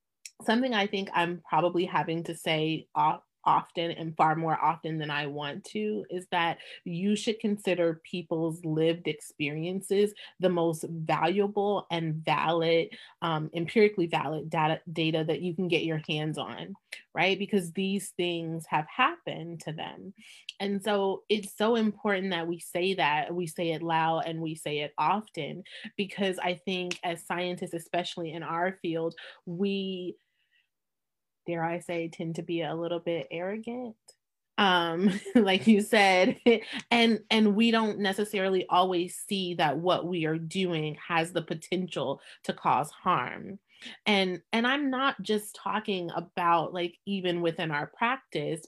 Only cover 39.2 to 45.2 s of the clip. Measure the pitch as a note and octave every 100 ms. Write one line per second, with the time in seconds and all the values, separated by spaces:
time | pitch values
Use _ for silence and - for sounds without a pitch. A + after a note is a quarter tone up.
39.2 | - G3 F3+ E3+ D#3+ C3+ F3 E3 E3+ F3+
40.2 | D#3 D#3+ E3 F#3+ F3+ E3 D#3 D3+ - E3+
41.2 | E3 F3+ D#3+ D#3+ - F3+ F3+ F3 C3 C#3
42.2 | - - - - F3 B2+ D3+ - F#3+ E3
43.2 | B2 F#2 - G3+ _ _ A#3+ - - G3+
44.2 | F#3+ F3 - A3+ A#3+ C#4 C#4+ B3+ C4+ C4+